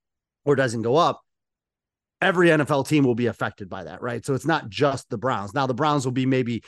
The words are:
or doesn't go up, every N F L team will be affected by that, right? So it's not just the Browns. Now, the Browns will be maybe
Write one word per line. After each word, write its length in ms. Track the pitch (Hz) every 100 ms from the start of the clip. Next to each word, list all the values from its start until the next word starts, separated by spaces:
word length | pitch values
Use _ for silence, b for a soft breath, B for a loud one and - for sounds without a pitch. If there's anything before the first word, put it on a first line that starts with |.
| _ _ _ _ 143
or 100 | 135
doesn't 280 | 131 113
go 140 | 113 147
up, 240 | 156 - _ _ _ _ _ _ _ _ _ _
every 300 | 185 180 175
N 100 | 156
F 80 | 139
L 140 | 143
team 220 | 127 151 131
will 100 | 117
be 100 | 117
affected 440 | - 117 - 95
by 160 | 95 80
that, 180 | 85
right? 200 | 120 117
So 120 | - 131
it's 100 | 147
not 240 | 156 117
just 400 | 95 143 127 -
the 80 | 117
Browns. 380 | 123 113 104 135
Now, 100 | 156
the 80 |
Browns 320 | 123 151 147 127
will 60 |
be 160 | 127 131
maybe 340 | 131 120 113